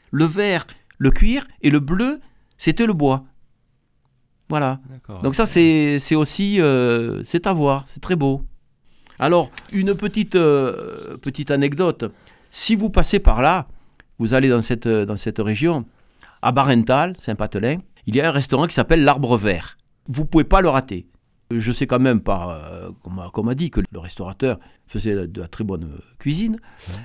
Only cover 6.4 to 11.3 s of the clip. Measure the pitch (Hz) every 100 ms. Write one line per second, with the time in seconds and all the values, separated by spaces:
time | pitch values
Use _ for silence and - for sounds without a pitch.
6.4 | 202 202 156 131 123 117 117 98 107 170
7.4 | 196 175 143 139 135 - - 175 135 135
8.4 | - - _ _ _ _ _ - 139 175
9.4 | - - - 202 196 196 208 214 202 -
10.4 | 160 143 131 - - - - - 143